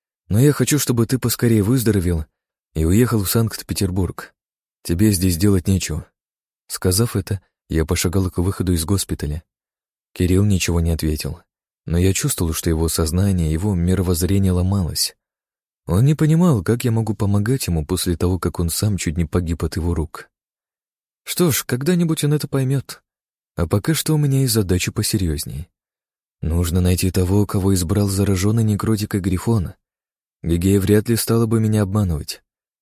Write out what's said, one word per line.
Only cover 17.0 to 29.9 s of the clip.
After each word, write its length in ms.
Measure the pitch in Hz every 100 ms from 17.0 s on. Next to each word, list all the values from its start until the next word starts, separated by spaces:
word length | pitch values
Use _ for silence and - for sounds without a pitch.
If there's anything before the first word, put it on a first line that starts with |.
| 110 104
помогать 520 | 101 101 107 135 -
ему 180 | 82 73
после 320 | 90 90 82
того, 220 | 90 92
как 200 | 85 -
он 100 | 82
сам 280 | - 107 95
чуть 200 | 85 78
не 80 | 80
погиб 380 | 90 82 80
от 140 | 82 -
его 160 | 85
рук. 360 | 82 76 - - _ _ _ _ _ _ _ _ _
Что 280 | - - 175
ж, 120 | 113 -
когда-нибудь 580 | 127 151 180 165 160
он 100 | 147
это 140 | 151 139
поймет. 560 | 135 131 139 - - _ _ _ _ _ -
А 120 | 85
пока 260 | 104 -
что 220 | 151 - 156
у 20 |
меня 240 | 143 135
есть 120 | 131
задача 380 | 110 92 90 -
посерьезнее. 760 | - 104 104 85 73 - 65 - _ _ _ _ _ _ _
Нужно 400 | 76 85 85 90
найти 300 | 90 90 92
того, 340 | 95 90 101 101
кого 280 | 101 95
избрал 340 | 92 82 101 101
зараженный 560 | 98 98 95 101 113
некротикой 560 | 110 101 110 107 104 101
Грифон. 540 | 90 90 117 113 78 - _